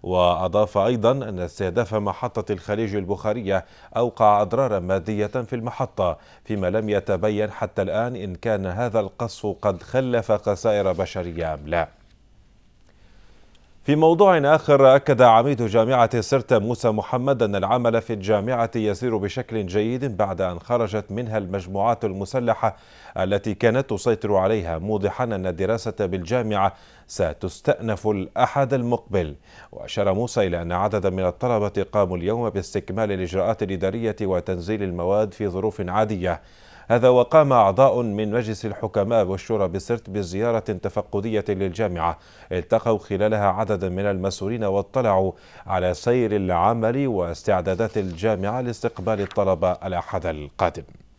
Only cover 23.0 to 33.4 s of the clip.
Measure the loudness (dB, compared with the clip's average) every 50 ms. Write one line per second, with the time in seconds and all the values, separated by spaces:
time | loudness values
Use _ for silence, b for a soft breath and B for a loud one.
23 | B B B -4 -2 0 0 0 0 -4 -4 2 2 2 2 2 -2 -2 -6 -2
24 | 0 0 0 0 0 0 2 2 2 2 0 0 -2 -4 -6 -6 -4 -4 -4 -2
25 | -2 -2 -2 -2 -4 -4 -4 -4 -4 -4 -2 -2 -2 -2 -2 -2 -4 -8 -4 -4
26 | -4 -2 -2 -4 -4 -2 -2 -2 0 0 0 2 2 0 b b b b b b
27 | b _ -4 -2 -2 -2 -2 -6 -8 -10 -10 -4 _ -2 -2 0 0 -4 -4 -2
28 | -2 -2 -2 -2 -4 -6 _ 0 0 0 2 -2 0 0 0 -2 0 -2 -2 -4
29 | -4 -2 -2 -2 -2 -2 -8 -14 B B B B B B -18 -16 -14 -8 -4 -2
30 | 0 0 0 0 -2 -2 0 0 0 0 0 -4 -4 -2 -2 0 0 0 0 0
31 | 0 0 0 0 -2 -2 -2 -2 -2 0 0 0 0 0 -2 -4 -4 0 2 0
32 | 2 2 0 -4 -2 -2 -2 -2 -2 -2 -4 -4 -6 -4 -6 -6 -6 -4 -4 -4
33 | -2 -2 -2 -4 -4 -4 -2 -2